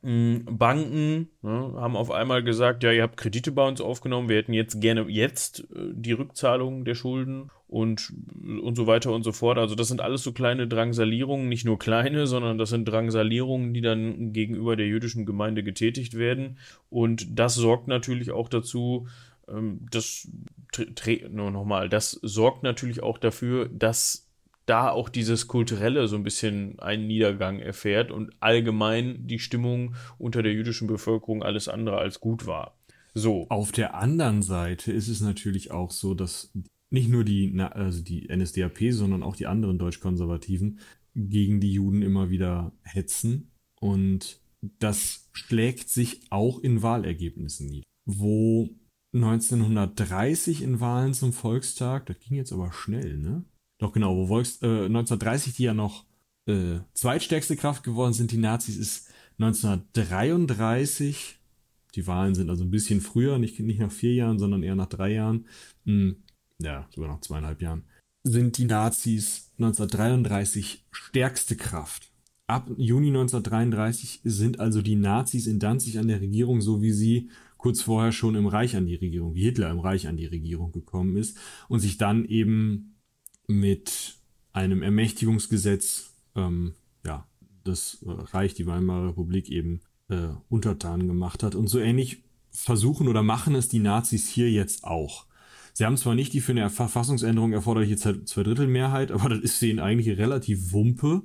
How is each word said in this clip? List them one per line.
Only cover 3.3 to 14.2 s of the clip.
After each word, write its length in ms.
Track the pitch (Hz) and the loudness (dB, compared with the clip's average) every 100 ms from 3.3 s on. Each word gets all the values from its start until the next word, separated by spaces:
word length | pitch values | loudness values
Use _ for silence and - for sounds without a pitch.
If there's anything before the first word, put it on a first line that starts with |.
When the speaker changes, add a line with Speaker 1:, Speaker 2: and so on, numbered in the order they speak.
| 107 123 | -2 -2
Speaker 1:
bei 160 | 135 135 | 2 2
uns 140 | 131 | 2
aufgenommen, 480 | 101 123 131 123 120 | -4 -4 -2 -2 2
wir 80 | 107 | 2
hätten 160 | 110 | 4
jetzt 260 | 113 113 107 | 0 0 2
gerne 300 | 110 113 107 | 2 2 0
jetzt, 520 | 107 127 - - - - - | 0 0 -2 -8 -8 -14 -10
äh, 160 | 98 | -10
die 200 | 113 117 | -8 -2
Rückzahlung 760 | 117 139 - 131 127 131 131 123 | -2 -4 -2 2 2 0 -4 -4
der 80 | |
Schulden 560 | 120 123 127 131 135 135 _ _ | -4 -2 -2 -4 -8 -12 _ _
und, 480 | 113 113 110 - - - - - 107 | -2 0 0 -6 -12 -16 -14 -10 -6
und 140 | 120 120 | -4 0
so 100 | 113 | 4
weiter 260 | 113 123 | 4 4
und 120 | 113 | -2
so 80 | 113 | -2
fort. 260 | 107 117 117 | 0 0 2
Also 160 | 110 | 0
das 140 | 107 113 | -2 -4
sind 120 | 123 | -2
alles 220 | - 131 | -4 -4
so 120 | 131 | -6
kleine 340 | 120 139 131 120 | -2 0 0 -2
Drangsalierungen, 800 | 117 117 117 110 113 135 139 127 | 0 0 2 2 0 -2 -2 -2
nicht 160 | 120 117 | -2 0
nur 140 | 107 | -2
kleine, 480 | - 113 131 151 143 | 2 0 2 0 0
sondern 320 | 123 117 113 | 0 0 0
das 100 | 107 | 0
sind 160 | 117 110 | 0 0
Drangsalierungen, 880 | 110 113 110 110 117 131 131 123 | 0 0 2 2 2 0 -2 -2
die 80 | 120 | 0
dann 520 | 117 110 110 - | 0 0 -2 -4